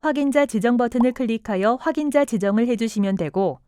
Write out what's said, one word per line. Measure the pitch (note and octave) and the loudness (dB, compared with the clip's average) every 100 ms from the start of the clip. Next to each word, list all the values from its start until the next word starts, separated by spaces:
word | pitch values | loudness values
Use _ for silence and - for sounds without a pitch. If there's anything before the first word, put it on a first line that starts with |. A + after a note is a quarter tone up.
확인자 | D#4 C#4+ C#4+ C#4+ C#4+ | 0 0 0 2 0
지정 | A3 G#3+ A#3+ | 0 2 2
버튼을 | A#3+ B3 B3 | 0 2 0
클릭하여 | B3 B3 A3+ - F#3+ G3+ B3 | 0 -2 -4 -2 -2 0 0
확인자 | - D#4+ D4+ C#4+ | -2 -2 0 0
지정을 | C#4+ A3 G3+ G#3 A#3+ | 0 0 0 0 0
해주시면 | A#3 A3+ G#3+ G3 G3 | 0 -2 -2 -2 0
되고 | D#3 F3+ F#3+ B2+ | -2 -2 -2 -4